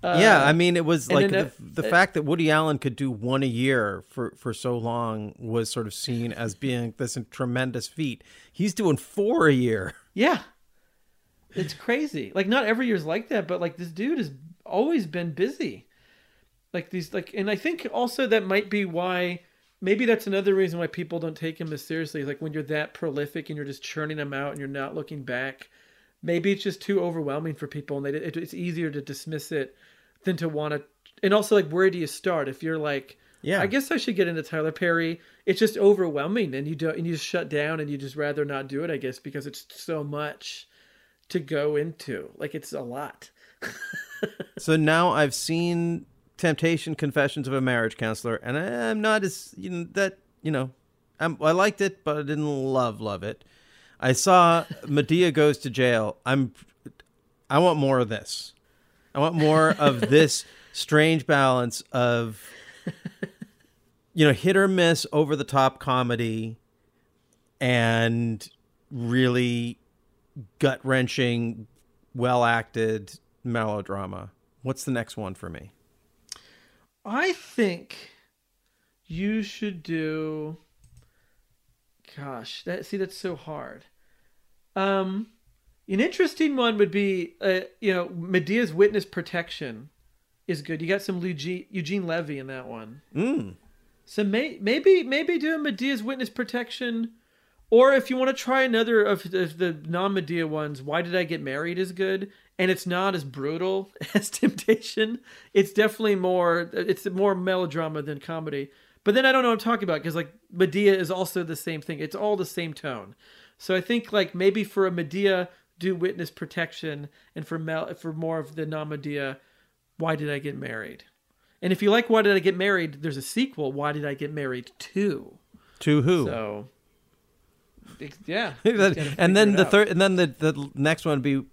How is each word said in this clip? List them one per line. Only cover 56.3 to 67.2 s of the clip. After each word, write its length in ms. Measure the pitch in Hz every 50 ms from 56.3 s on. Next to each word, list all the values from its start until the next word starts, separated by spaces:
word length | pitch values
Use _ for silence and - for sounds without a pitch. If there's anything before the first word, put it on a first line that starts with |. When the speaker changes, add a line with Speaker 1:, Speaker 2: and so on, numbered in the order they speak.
| 135 139 131 110 - - - _ _ _ - - - - - _ _ _ _ _ _ _ _ -
Speaker 2:
I 80 | 135 151
want 200 | 180 180 156 151
more 200 | 139 135 135 127
of 100 | 120 104
this. 460 | 113 - - - - - - - - _ _ _ _ _ _ _ _ _ _ _ -
I 60 | 139
want 140 | 151 165 170
more 360 | 160 156 151 156 160 160 160 - 151
of 220 | 147 143 127 117
Speaker 1:
<laughs> 80 | 110 110
Speaker 2:
this 360 | 143 156 160 - - - - - - - - -
strange 540 | - - - - 151 151 156 160 165 147 -
balance 560 | - 147 139 135 131 127 123 123 120 - - - _
of, 560 | - 123 123 120 120 117 117 113 107 - - - - - - - - - - - - - - - - _ - - - - - - _ _ _ _ _ _ _ _ _ _ _ _ -
you 120 | 160 151
know, 60 | 147
hit 240 | 127 - 160 190 190
or 100 | 196 196
miss, 400 | 190 190 180 170 170 156 - - -
over 240 | 156 151 156 139 156
the 80 | 139 139
top 340 | - 139 135 131 127 - -
comedy 800 | - 139 127 127 123 120 120 117 117 113 110 110 113 110 113 - _ _ _ _ _ _ _ _ _ _ _ _